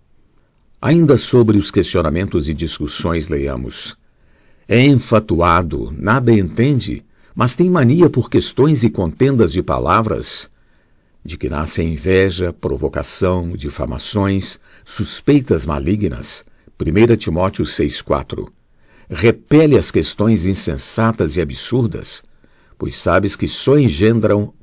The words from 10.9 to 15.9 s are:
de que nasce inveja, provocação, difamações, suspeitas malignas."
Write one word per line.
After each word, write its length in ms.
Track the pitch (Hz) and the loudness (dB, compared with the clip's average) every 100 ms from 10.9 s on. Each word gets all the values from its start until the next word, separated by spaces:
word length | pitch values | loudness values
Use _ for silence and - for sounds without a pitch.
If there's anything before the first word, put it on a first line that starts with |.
| _ _ _ | _ _ _
de 140 | - 80 | -16 -10
que 100 | 65 | -6
nasce 340 | 73 80 - | -6 -4 -4
inveja, 720 | 82 78 92 92 95 87 90 | -4 -4 0 2 2 0 -6
provocação, 1040 | - - 69 71 - 76 - 92 92 85 90 | -6 -6 -4 -4 -6 -6 -2 -2 -2 -4 -8
difamações, 1040 | 69 - - 62 - 107 98 95 92 - _ - | -10 -8 -8 -8 -6 -2 0 -2 -4 -8 _ -20
suspeitas 800 | - - 104 - - 143 123 82 | -14 -8 -8 -4 0 2 2 -2
malignas." 800 | 80 71 69 | -2 -4 -2